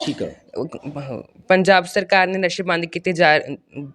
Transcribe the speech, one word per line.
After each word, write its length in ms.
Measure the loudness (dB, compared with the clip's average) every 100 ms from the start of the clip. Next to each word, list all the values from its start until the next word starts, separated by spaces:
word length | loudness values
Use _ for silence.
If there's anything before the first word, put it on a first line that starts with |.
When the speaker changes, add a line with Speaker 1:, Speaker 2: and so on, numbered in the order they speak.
Speaker 1:
ਠੀਕ 180 | -8 -6
ਆ। 80 | -8 -10 _ -8
Speaker 2:
ਉਹ, 120 | -8 -10
ਉਹ, 380 | -14 -12 -10 -12 -14 _ 2
ਪੰਜਾਬ 360 | 4 6 4
ਸਰਕਾਰ 420 | 2 -4 0 2 2
ਨੇ 120 | 0
ਨਸ਼ੇ 240 | -2 -2
ਬੰਦ 220 | -4 -4
ਕੀਤੇ 280 | -4 -6 -4
ਜਾ, 280 | 2 4 4 0 -10 _ -16 -16